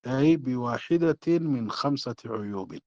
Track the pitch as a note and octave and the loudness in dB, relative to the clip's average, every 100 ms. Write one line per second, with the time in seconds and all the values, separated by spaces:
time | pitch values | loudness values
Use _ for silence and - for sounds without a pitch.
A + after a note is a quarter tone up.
0 | B2 C3 D3+ D#3+ B2+ B2 A#2+ A#2 - E3+ | -2 2 4 4 2 -2 -2 -4 0 2
1 | E3 D3+ - E3+ E3 C3 A2 - C#3 C#3 | 2 0 0 0 2 -2 -2 -2 -2 -2
2 | - A#2+ A#2 A2+ G#2 G2 F2+ - | -4 -8 -8 -6 -6 -6 -8 -12